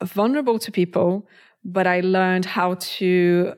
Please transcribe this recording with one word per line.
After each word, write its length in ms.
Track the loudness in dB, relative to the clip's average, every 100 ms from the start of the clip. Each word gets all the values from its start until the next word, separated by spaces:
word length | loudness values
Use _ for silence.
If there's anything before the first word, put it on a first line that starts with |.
vulnerable 560 | -8 0 0 0 0 -2
to 120 | -2
people, 560 | -2 0 2 0 -2 -8 -20 _ _
but 240 | -6 0 0
I 140 | 2
learned 440 | 2 2 2 0 -2
how 300 | -2 -2 -2
to 800 | -8 -4 0 2 4 2 0